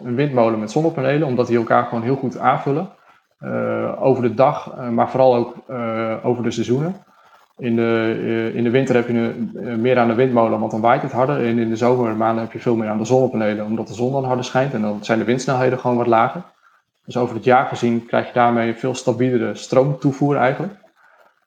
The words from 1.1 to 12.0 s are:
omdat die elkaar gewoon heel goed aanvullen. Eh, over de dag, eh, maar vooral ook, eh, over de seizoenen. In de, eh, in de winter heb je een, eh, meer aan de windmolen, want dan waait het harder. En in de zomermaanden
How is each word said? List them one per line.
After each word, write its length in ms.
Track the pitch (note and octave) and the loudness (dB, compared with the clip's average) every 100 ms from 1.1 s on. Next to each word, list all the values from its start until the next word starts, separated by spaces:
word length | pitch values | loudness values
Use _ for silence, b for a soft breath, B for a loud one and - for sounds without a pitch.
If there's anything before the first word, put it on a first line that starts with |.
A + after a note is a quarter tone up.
| D3+ D3 | 0 0
omdat 200 | B2 A#2 | 0 2
die 100 | A#2 | 0
elkaar 280 | A2+ A#2+ A#2+ | 2 2 2
gewoon 180 | A#2 | -2
heel 120 | A#2 C3+ | -2 -2
goed 220 | B2 - | -4 -2
aanvullen. 520 | B2 D3 C#3+ D3 F#3+ b b b b _ | 0 0 0 -4 -4 b b b b _
Eh, 600 | C3 A#2 A2+ A2+ A2+ - | -8 -4 -4 -4 -4 0
over 180 | C3+ A#2+ | 2 4
de 120 | A#2+ | 2
dag, 380 | G#2+ C3+ C#3+ - - | 4 2 2 -8 -10
eh, 120 | B2 | -2
maar 200 | A#2 A2+ | 0 0
vooral 260 | B2+ C3 A#2+ | 4 4 4
ook, 200 | A2+ - - | 0 -8 -12
eh, 480 | B2 A2+ A2+ A2+ A2 | -8 -4 -4 -4 -2
over 200 | B2 A#2+ | -2 -2
de 80 | A#2 | -2
seizoenen. 440 | A#2 G#2+ C3 E3 F#3+ _ b b b b - | -2 0 0 -2 -6 _ b b b b -8
In 160 | A#2+ A#2 | -2 0
de, 400 | A#2 A2+ A2+ A2 A2+ A2+ A2+ | 2 2 0 -2 -2 -2 -2
eh, 40 | A#2+ | -2
in 60 | |
de 60 | A#2 | 2
winter 260 | C3 B2+ A#2+ | 2 4 2
heb 120 | A#2 | 2
je 60 | |
een, 380 | A#2 A#2 A#2 G#2+ G2 | 0 -2 -4 -8 -8
eh, 120 | A2+ A2+ | -6 0
meer 240 | B2 B2 | 2 4
aan 80 | A#2 | 4
de 60 | |
windmolen, 460 | A2+ C3 A#2+ A2+ G#2+ | 2 2 2 2 0
want 120 | A2+ | -2
dan 100 | A2 | 0
waait 200 | A#2 C#3+ | 2 2
het 100 | D3+ | 0
harder. 340 | A#2 C3+ C#3+ A#2 | -2 0 0 0
En 140 | A#2+ | 0
in 100 | A2+ | -2
de 60 | A2 | 0
zomermaanden 680 | B2 B2+ | 2 2